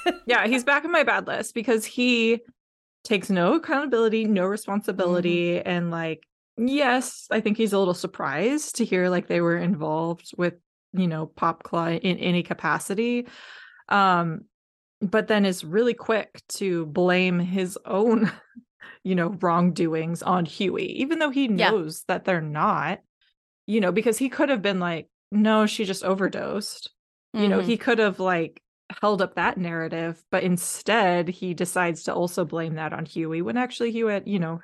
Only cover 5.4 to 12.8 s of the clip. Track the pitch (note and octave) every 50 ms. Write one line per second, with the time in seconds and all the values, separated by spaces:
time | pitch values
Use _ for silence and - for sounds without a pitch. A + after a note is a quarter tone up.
5.4 | F3 F3 F3 - - F#3 F3+ F3 F3 E3+ E3 E3 E3 D#3+ D#3+ - _ _ _ _
6.4 | _ _ _ - A#3 B3+ C#4 D4 C#4+ B3 B3 C4 B3 - - - - - - A3
7.4 | G#3+ G#3+ G#3 - A3+ G3+ G3+ G3 G3 F3+ F3 - - F3 - - F3 C#3+ C3+ D3+
8.4 | G3 B3+ D4 D4+ - - - - A#3 - G3+ F#3 F3+ F3+ F#3 F3+ F3+ - F3 F3
9.4 | E3+ E3+ E3+ F3 F3 F3 G3+ D3 D#3 D#3 D#3 D#3+ E3 E3+ E3+ - - - - -
10.4 | F3+ F3 F3 - _ _ _ _ _ _ - F#3 F#3 E3+ D#3+ D#3 D#3+ - _ -
11.4 | - E3 E3 - - - - E3+ E3 E3+ E3 E3+ - F#3 F3 - - F3+ F3 F3
12.4 | D#3+ - F3+ - - D#3 D3+ E3